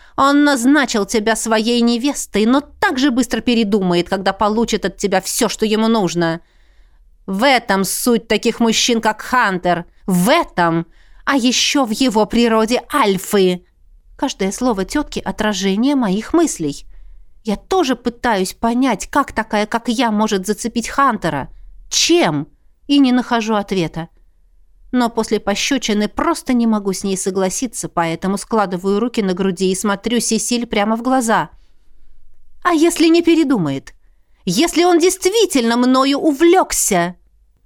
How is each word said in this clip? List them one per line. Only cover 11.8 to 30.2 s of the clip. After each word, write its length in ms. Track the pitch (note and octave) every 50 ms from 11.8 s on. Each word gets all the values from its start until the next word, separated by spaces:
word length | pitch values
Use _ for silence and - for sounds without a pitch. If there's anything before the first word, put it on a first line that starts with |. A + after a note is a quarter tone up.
| C4+
в 60 | G#3+
его 340 | A3 - C4 B3+ G3 A3 G#3
природе 580 | G3 - A#3 A#3+ A3+ A3 A3 A3 A3 B3 A#3 - -
альфы. 760 | - D4 A#3+ G3+ G3 F#3 - - - G3+ F#3 F3+ F3+ F3 - _ _ _ _ _ - - _ - -
Каждое 340 | - D4+ C4 - - G3+ F#3+
слово 360 | - - B3 B3+ A3 F#3+ F#3+
тётки – 340 | - - D4 D4 - - B3+
отражение 720 | - - - - - G#3+ G#3 F3+ G3 G3 F#3+ G#3 A#3+ C#4 D4
моих 380 | C4 B3 F#3 F#3 G#3+ A3 -
мыслей. 540 | - E4+ E4+ - - - E3 C#3+ C#3 - - - - - - - - - - - - - -
Я 120 | A3 G3+
тоже 400 | - - - F#4+ F#4+ D#4+ C4 B3+
пытаюсь 580 | - - A#3+ A#3 - - B3 A3 F#3+ F#3+ - -
понять, 540 | - - A#3 A#3 B3 C4+ C4 G#3+ F3+ - -
как 240 | - D4 C4+ -
такая, 340 | - A3+ G#3+ - - G#3 G#3+
как 220 | G#3+ - A3+ - B3
я, 220 | A3+ A3+ B3 A3+
может 360 | G#3 G#3 G#3+ G#3+ G#3+ F#3+ F3+
зацепить 420 | G3+ G#3 - - A3+ - A#3+ A3+ -
Хантера. 600 | - - C#4 C4+ A3+ D4 - E3 D3 C#3 B2+ - - - - - - - - -
Чем? 580 | - - - - E4+ F4 C4+ F3+ D#3 C#3 D3+ - - _ _ - _ _ _
И 120 | - C#4+ C#4+
не 140 | C#4 B3+
нахожу 440 | B3 B3+ A#3 - B3 A#3 G#3+ A3 A3
ответа. 520 | G#3 G3+ - G3 F#3+ E3 D#3 - E3+ E3 - _ _ _ _ _ _ _ _ _ - - - _ _ - -
Но 200 | - B3 B3 A#3
после 280 | A#3 A3+ G#3 - G#3+ G#3
пощёчины 680 | - G3 G3+ - - - C#4 B3 - - G#3 G#3 G#3 G#3
просто 460 | - - - E4+ D#4+ - - - B3+
не 120 | A#3+ A#3
могу 280 | A3+ A3 G#3 G3 G3 F#3
с 100 | - -
ней 140 | G3 F#3+ F3+
согласиться, 720 | - G3 F#3 F#3+ F#3 F#3 F3+ - C4+ A3+ - - - E3
поэтому 480 | - F3 E3+ E3 E3 D#3+ - F#3+ G3+ G3
складываю 600 | - - A#3 A3 G3+ F3+ F#3+ F3 F#3 G3 G3+ G3+
руки 220 | A#3 B3 A#3+ A#3
на 140 | G3+ F#3+ F#3
груди 360 | F#3 F#3+ F#3+ F3 F3+ F#3+ F#3
и 40 | F#3
смотрю 460 | - - G#3 G3 G3 - A3+ A#3+ A#3